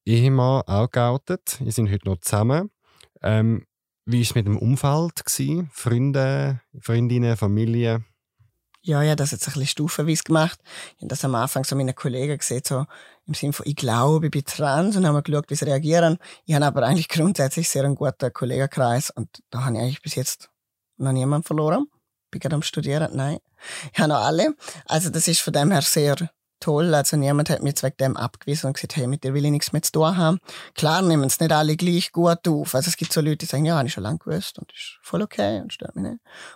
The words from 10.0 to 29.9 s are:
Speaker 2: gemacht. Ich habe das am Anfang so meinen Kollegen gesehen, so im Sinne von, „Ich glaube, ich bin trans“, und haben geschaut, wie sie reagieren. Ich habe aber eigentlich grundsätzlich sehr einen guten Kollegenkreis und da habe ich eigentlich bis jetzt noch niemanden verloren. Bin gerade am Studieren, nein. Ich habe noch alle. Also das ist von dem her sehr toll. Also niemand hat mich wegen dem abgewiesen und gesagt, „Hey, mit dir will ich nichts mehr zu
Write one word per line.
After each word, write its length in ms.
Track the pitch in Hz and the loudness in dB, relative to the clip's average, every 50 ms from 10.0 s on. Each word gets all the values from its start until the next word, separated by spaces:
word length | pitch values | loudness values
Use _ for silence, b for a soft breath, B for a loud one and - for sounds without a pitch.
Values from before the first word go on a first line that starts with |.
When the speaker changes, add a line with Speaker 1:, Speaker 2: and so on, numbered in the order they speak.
| 147 165 156 - - | 0 0 0 -2 0
Speaker 2:
gemacht. 340 | - 160 156 156 175 - - B B B B B B B | 2 2 4 2 2 -2 -6 B B B B B B B
Ich 60 | _ | _
habe 40 | - | -10
das 180 | - 135 - - | -8 -6 -4 -2
am 120 | 135 127 | -2 0
Anfang 260 | 113 123 139 - 135 | 0 0 0 -2 -4
so 140 | 135 - 139 | -4 -2 -2
meinen 180 | 139 131 127 127 | -2 -2 -2 -4
Kollegen 440 | - - 139 120 127 135 147 143 - | -4 -4 -4 -4 -2 -4 -4 -4 -4
gesehen, 240 | - - 120 131 - | -4 -4 -4 -4 -4
so 200 | - 139 131 151 B B B B B B B _ | -2 -2 -2 -4 B B B B B B B _
im 80 | - 151 | -8 -6
Sinne 180 | - - 143 | -4 -2 -4
von, 120 | 147 - - | -4 -4 -4
„Ich 120 | - 147 | -6 -4
glaube, 500 | - 135 120 110 117 131 147 160 160 160 | -2 -2 0 2 2 4 4 4 2 2
ich 60 | 143 | 0
bin 120 | - 143 - | -2 -4 -4
trans“, 520 | - - - 147 143 135 156 185 214 202 | -6 -4 -2 0 0 2 2 2 2 2
und 100 | 190 185 | 2 2
haben 160 | 151 147 147 | 2 2 2
geschaut, 260 | 139 151 147 147 151 - | 0 0 -2 -2 -2 -4
wie 60 | 143 | -4
sie 100 | - - | -4 -2
reagieren. 540 | 151 135 139 160 151 165 175 170 160 156 B B B B B B | 0 0 0 2 2 4 4 6 4 2 B B B B B B
Ich 100 | - 156 | 0 2
habe 100 | 143 147 | 2 4
aber 160 | 143 113 139 | 2 2 2
eigentlich 260 | 117 123 190 165 160 - | 2 4 4 2 0 0
grundsätzlich 600 | - 165 151 202 185 - 135 135 - 165 165 - | 0 2 2 2 2 2 0 0 0 -2 -2 0
sehr 160 | - 143 135 | 0 0 0
einen 100 | 143 139 | 0 0
guten 380 | - 147 135 - - 135 120 | 0 -2 -2 -2 -2 -4 -4
Kollegenkreis 800 | - - 131 120 131 131 135 139 - 147 127 117 117 131 - - | -4 -4 -4 -2 0 -2 -2 -2 0 0 0 2 2 0 -2 -4
und 180 | - 117 110 - - - _ _ | -6 -8 -10 -10 -12 -20 _ _
da 140 | - 120 131 | -6 -4 -2
habe 120 | 131 113 | -2 -2
ich 40 | 113 | -2
eigentlich 220 | 120 127 143 - | -2 -2 -4 -6
bis 140 | - 156 - | -8 -6 -6
jetzt 340 | 123 127 - - - - - _ _ _ _ _ _ _ _ _ | -4 -4 -6 -8 -10 -12 -20 _ _ _ _ _ _ _ _ _
noch 160 | - 135 135 | -6 -2 -2
niemanden 320 | 131 131 127 139 147 151 - | 0 0 0 0 0 -2 -2
verloren. 400 | - 156 156 151 156 170 262 294 - _ _ _ _ _ _ _ _ | -2 -2 0 0 2 0 0 -2 -4 _ _ _ _ _ _ _ _
Bin 80 | - - | -10 -6
gerade 160 | - 131 156 | -4 -2 -2
am 60 | 147 | -2
Studieren, 520 | 151 - - 156 147 143 139 156 160 - - | -2 -4 -4 -4 -4 -2 -2 -2 -2 -2 -2
nein. 240 | 135 135 143 156 - - _ B B B B B B 160 139 | -4 -4 -4 -4 -6 -10 _ B B B B B B -14 -6
Ich 60 | - - | -2 0
habe 80 | 160 151 | 2 2
noch 120 | 151 117 | 2 2
alle. 340 | 107 139 160 170 220 311 302 B B B B B B | 2 2 2 2 2 0 -2 B B B B B B
Also 220 | - 151 160 185 160 | -2 0 0 0 0
das 200 | - 160 - 175 | -2 0 0 0
ist 120 | 165 - | 0 0
von 120 | - 160 | 0 0
dem 180 | 147 143 143 190 | 2 2 4 4
her 100 | 190 143 | 4 4
sehr 360 | 135 - - 160 143 143 139 - 170 - _ _ _ _ _ _ | 2 2 2 2 2 2 2 0 -2 -6 _ _ _ _ _ _
toll. 340 | - 165 147 147 170 175 156 | -2 0 0 2 2 4 4
Also 220 | 143 139 - 160 | 2 2 2 2
niemand 320 | 151 135 139 143 147 151 - | 2 2 2 2 2 2 2
hat 140 | 147 - | 0 0
mich 180 | - 143 139 - | 0 -2 -2 -2
wegen 140 | - 135 - - | -2 -4 -2 0
dem 180 | 135 131 113 | 0 0 0
abgewiesen 500 | - 113 120 - - - 143 143 156 - | -2 -4 -6 -8 -8 -6 -6 -4 -2 -2
und 80 | 135 139 | -4 -4
gesagt, 220 | - - - - | -6 -8 -6 -4
„Hey, 100 | 147 123 | -4 -2
mit 180 | 123 143 - - | -2 -2 -4 -4
dir 80 | 135 | -2
will 120 | 135 143 143 | -2 0 2
ich 60 | 147 | 2
nichts 200 | 147 147 - - | 2 0 0 -2
mehr 80 | - 151 | -2 -2
zu 120 | - - | -2 0